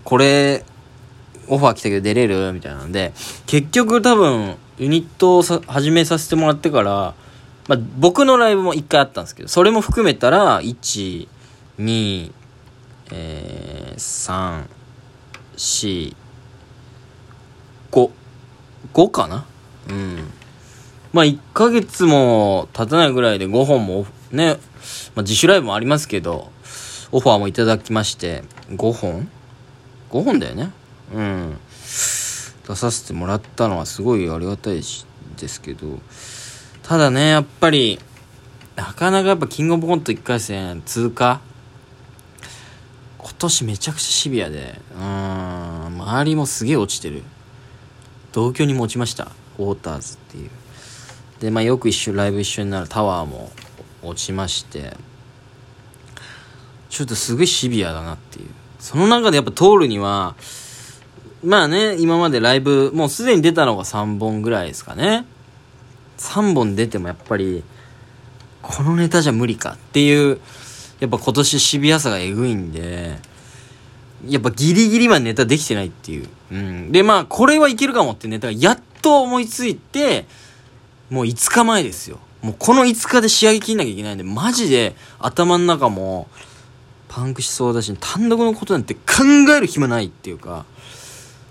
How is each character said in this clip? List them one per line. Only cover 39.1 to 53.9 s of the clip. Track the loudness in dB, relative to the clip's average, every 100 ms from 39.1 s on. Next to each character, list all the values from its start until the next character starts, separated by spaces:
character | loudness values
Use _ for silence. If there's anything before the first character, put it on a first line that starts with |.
| 2
か | 2
や |
っ | 2
ぱ | -2
キ | -2
ン | 0
グ |
オ | 0
ブ | 0
コ | -2
ン |
ト | -2
一 | -6
回 | -2 -4
戦 | -4 -8 -8 -10 -10
通 | -4 -4
過？ | 0 0 0 -6 -20 -20 -20 -20 -20 -20 -20 -20 -20 -20 -20 -20 -20 -20 -20 -20 -20
今 | -20 -6
年 | -2 -2
め | -2 -6
ち | -8
ゃ |
く | -8
ち |
ゃ |
シ | -4 -2 -2
ビ | -2
ア | -4
で、 | -8 -12 -16 -18 -12
う |
ん、 | -8 -6 -6 -6 -8 -10 -10 -10 -10
周 | -10 -4 -2 0
り | 0
も | -2
す | -4 -2
げ |
え | -2
落 | -2 -6
ち |
て | -10
る。 | -14 -16 -20 -20 -20 -20 -20 -20 -20 -20 -20 -8
同 | -2 -2
居 | 0 0
に | 0
も |
落 | -2
ち | -4
ま | -6
し | -6
た。 | -12 -16 -20 -8
ウ |
ォ | -6
ー | -6
タ | -8 -10
ー |
ズ | -12
っ | -20
て | -20 -20
い | -18
う。 | -20 -20 -20 -20 -20 -20 -20 -20 -8
で、 | -4
ま | 0
あ、 |
よ | 2 2
く | 0
一 |
緒、 | -2 -4
ラ | -2 -2
イ |
ブ | -2
一 | -4
緒 | -6
に | -6
な | -6
る | -6
タ | -2
ワ | -2 -2
ー | -6
も | -12 -16 -20 -20 -20 -20